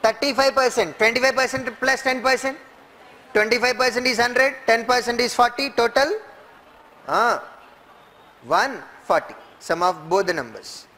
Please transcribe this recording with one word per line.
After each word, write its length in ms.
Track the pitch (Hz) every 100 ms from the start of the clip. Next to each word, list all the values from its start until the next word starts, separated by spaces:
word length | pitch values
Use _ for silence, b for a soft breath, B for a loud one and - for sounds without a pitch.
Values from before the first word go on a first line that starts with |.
Thirty-five 520 | 220 226 285 247 269
percent, 420 | 269 254 - 175 139
twenty-five 380 | 220 240 262
percent 340 | 262 247 262 254 220
plus 220 | 262 262
ten 200 | 262 254
percent. 340 | 247 254 269 294 - - - - - - -
Twenty-five 440 | 208 214 233 247 247
percent 300 | 254 233 254
is 120 | 226
hundred, 360 | 240 247 269 269
ten 180 | - 226
percent 380 | 233 247 240 233
is 120 | 247
forty, 340 | - 240 240 277
total, 480 | - 233 - 285 440 - - - - - - - - -
uh, 320 | 165 233 185 - - - - - - - - - -
one 360 | 120 170 156 165 - -
forty. 320 | - 165 - - - -
Sum 240 | - 165
of 260 | 180 170 156
both 160 | 190
the 80 | 185
numbers. 540 | 165 120 107 - - -